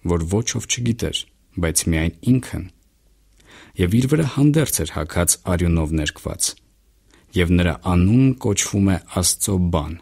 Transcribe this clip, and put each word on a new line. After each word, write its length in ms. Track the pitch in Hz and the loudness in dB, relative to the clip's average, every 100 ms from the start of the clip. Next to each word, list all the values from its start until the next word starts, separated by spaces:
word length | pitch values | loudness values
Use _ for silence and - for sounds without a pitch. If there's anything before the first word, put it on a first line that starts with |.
որ 200 | - 87 | -2 -2
ոչ 240 | 80 98 120 | 0 -2 -2
ով 120 | 113 - | -8 -6
չգիտեր, 520 | - 120 120 78 - - _ _ - | -4 -2 -2 -4 -6 -12 _ _ -4
բայց 220 | 85 78 | -2 0
միայն 300 | - 80 82 - | 0 0 0 -2
ինքն։ 420 | - 127 - 82 92 _ _ _ _ _ _ _ _ - - | 0 0 0 -10 -10 _ _ _ _ _ _ _ _ -20 -16
Եվ 240 | - 90 110 | -2 2 2
իր 100 | 127 | 2
վրա 200 | 156 147 | 0 0
հանդերձ 460 | - 147 151 143 - | 2 4 4 0 -2
էր 120 | 78 | -4
հագած 400 | - 78 90 87 - | -6 -4 0 0 0
արյունով 480 | - 87 87 82 78 | -2 0 2 2 0
ներկված, 520 | 80 73 - - - - - _ _ _ _ _ _ _ | -2 -4 -6 -12 -6 -6 -8 _ _ _ _ _ _ _
և 160 | 92 85 | -2 2
նրա 240 | 87 87 76 | 4 2 -2
անունն 520 | 92 87 92 120 135 127 | 0 2 4 4 4 2
կոչվում 500 | - 101 - 104 98 | -2 -2 -2 0 2
է 120 | 90 - | 0 -2
Աստծո 440 | - 90 - - 95 87 | -2 -2 -2 -2 0 2
բան 280 | 85 73 82 | 0 -4 -10